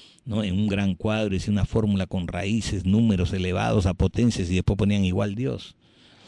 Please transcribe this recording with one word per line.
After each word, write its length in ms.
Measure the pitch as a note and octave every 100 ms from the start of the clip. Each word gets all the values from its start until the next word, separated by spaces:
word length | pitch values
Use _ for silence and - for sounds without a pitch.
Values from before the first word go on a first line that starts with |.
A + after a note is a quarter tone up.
| - _ -
¿no? 160 | G#2+
En 120 | G#2
un 160 | F#2+ G#2+
gran 260 | G2 G2 F#2
cuadro, 360 | A2 A2 G#2
decía 200 | F#2+ G#2+
una 140 | G#2 G2+
fórmula 400 | A#2+ G#2+ G2 F#2
con 240 | F#2 E2+
raíces, 560 | F2+ G2 A2+ - G2 F2
números 480 | G#2+ A#2 F#2 F2
elevados 520 | F#2+ F#2 F#2 A2+ A2 F#2+
a 80 |
potencias, 560 | - F#3 - A#2+ - F2+
y 60 | F#2
después 220 | - G2
ponían 260 | G2+ G2+
igual 320 | F#2 F#2+ G#2 G2+
Dios. 400 | C3 A2+ - _ _ _ - -